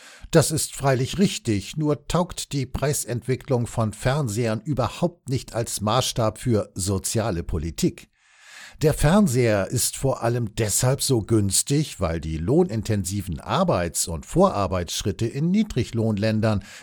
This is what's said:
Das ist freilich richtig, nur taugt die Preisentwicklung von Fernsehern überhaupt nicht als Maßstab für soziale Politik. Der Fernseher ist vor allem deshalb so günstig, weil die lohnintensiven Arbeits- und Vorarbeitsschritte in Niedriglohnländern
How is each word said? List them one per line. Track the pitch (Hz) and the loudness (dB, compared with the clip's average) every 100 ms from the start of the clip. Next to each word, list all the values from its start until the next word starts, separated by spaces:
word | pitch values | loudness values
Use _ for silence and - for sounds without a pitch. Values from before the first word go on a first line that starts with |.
| - - - | -20 -20 2
Das | 165 - | 4 4
ist | 156 - | 0 -4
freilich | - 135 127 131 151 | -2 0 2 0 2
richtig, | 196 - - 101 - 151 | 0 0 -2 -2 -2 -2
nur | 151 143 - | -2 -2 -2
taugt | 165 180 - - | -2 -2 -6 -6
die | 139 127 | -6 -4
Preisentwicklung | - 139 139 - 120 - 127 - 123 117 | -2 -2 -2 -4 -4 -2 -4 0 -2 0
von | - 110 | -2 -2
Fernsehern | - 127 143 131 101 113 110 | 0 -2 0 0 0 0 -2
überhaupt | - 131 110 - 180 - - | -2 -2 -2 0 -4 -4 -4
nicht | 131 - | -4 -4
als | 110 117 - | -6 -4 -2
Maßstab | 104 120 - - 110 - | 0 2 0 0 -2 0
für | 127 107 - | 0 0 0
soziale | - 92 95 - 113 110 85 | -4 -2 -2 -2 -2 -2 -2
Politik. | - 85 80 - 175 - - _ _ _ - - - - | -4 -4 -4 0 -2 -2 -16 _ _ _ -20 -20 -18 0
Der | 156 | 0
Fernseher | - 147 202 196 120 120 104 92 | 4 4 6 6 4 4 2 2
ist | 123 - - | 0 -2 -2
vor | 135 - | -2 0
allem | 120 123 113 | 0 0 -2
deshalb | - 110 - 127 139 | -2 0 2 2 2
so | - 123 | 2 0
günstig, | 98 110 101 - - 143 151 - | 2 2 2 0 2 0 0 -2
weil | 87 85 | -2 -2
die | 78 78 | -4 -4
lohnintensiven | 85 151 - 113 - 104 92 101 92 73 | 2 2 2 0 -2 -2 -2 -4 -4 -6
Arbeits- | - 131 185 107 85 - - | -2 0 2 2 0 -2 -4
und | 80 - | -6 -2
Vorarbeitsschritte | 160 190 101 95 92 87 - 107 92 | 4 4 4 0 -2 -4 -4 -4 -2
in | 117 139 165 | -4 -2 0
Niedriglohnländern | 202 214 - 110 113 110 101 110 107 110 104 - - | 2 0 -2 -2 0 0 2 0 2 2 0 -4 -14